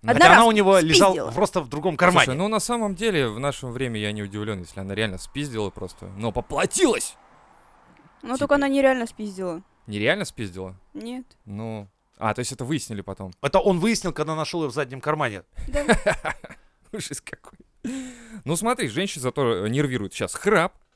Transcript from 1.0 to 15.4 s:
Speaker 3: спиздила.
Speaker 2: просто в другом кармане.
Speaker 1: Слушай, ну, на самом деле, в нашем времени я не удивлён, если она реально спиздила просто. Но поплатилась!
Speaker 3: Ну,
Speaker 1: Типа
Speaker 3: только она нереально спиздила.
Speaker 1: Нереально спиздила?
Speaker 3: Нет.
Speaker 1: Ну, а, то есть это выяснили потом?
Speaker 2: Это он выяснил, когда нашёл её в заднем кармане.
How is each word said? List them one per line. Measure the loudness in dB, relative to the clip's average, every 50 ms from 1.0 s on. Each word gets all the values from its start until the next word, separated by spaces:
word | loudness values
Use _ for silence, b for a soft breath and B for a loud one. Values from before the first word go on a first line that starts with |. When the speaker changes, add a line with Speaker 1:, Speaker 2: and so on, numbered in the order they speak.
| 8 6 6
Speaker 3:
спиздила. | 2 -4 -4
Speaker 2:
просто | 0 0 0 0 0 -4
в | -4 -4
другом | -8 -4 -2 -2 0
кармане. | 4 4 6 6 6 4
Speaker 1:
Слушай, | 4 2 -2
ну, | -2
на | 0 0 -2
самом | -2 -2 -2 -2 -2 -4 -4
деле, | -2 -2 0 2 2 0 0
в | -2 -4
нашем | -4 -4 -4 -4 -10 -10
времени | -6 -4 -4 -4 -4 -4
я | -4 -4
не | -4 -4
удивлён, | -8 -6 -6 -6 -6 -6 -6 -8
если | -10 -12 -12 -12
она | -8 -6 -2
реально | -2 -2 -2 -4 -8
спиздила | -12 -10 -8 -8 -8 -6 -4 -4 -4 -6
просто. | -6 -10 -12 -12 -12 -16 -18 -16 -10
Но | -6 -6 -4
поплатилась! | -4 -4 -8 _ -4 -2 -2 -2 0 2 2 2 2 0 -4 -8 -10 _ _ _ _ _ _ _ _ _ _ _ _ _ _ _ _ _ _ _ _ _
Speaker 3:
Ну, | -8 -8
Speaker 1:
Типа | -4 -4
Speaker 3:
только | 0 2 2
она | 2 2 2
нереально | 2 4 4 4 4 2 -2
спиздила. | -6 -8 -12 -12 -12 -8 -8 -6 -6 -6 -8 -12 _ _ _ _ -8
Speaker 1:
Нереально | -4 0 2 2 2 0 -2
спиздила? | -10 -8 -10 -10 -10 -8 -12 -12 -12 -14 -18 _ _ _
Speaker 3:
Нет. | -14 -12 -10 -12 -12 -14 _ _ _ _
Speaker 1:
Ну, | -14 -12 -10 -10 -8 -10 -10 -12 -16 _ _ _ _ _ _
а, | -4 -4 -2
то | -2
есть | -4 -6
это | -8 -8 -6
выяснили | -4 -4 -6 -6 -8 -10 -10
потом? | -8 -10 -10 -10 -12 -14 -14 _
Speaker 2:
Это | -6 0 2 4
он | 4 4 2 4
выяснил, | 2 2 0 0 -2 -4
когда | -4 -4 -4 -4 -4
нашёл | -6 -6 -6 -4 -4
её | -4 -4
в | -2
заднем | -4 -6 -6 -8 -8
кармане. | -4 -4 -2 -2 -2 -4 -4 -8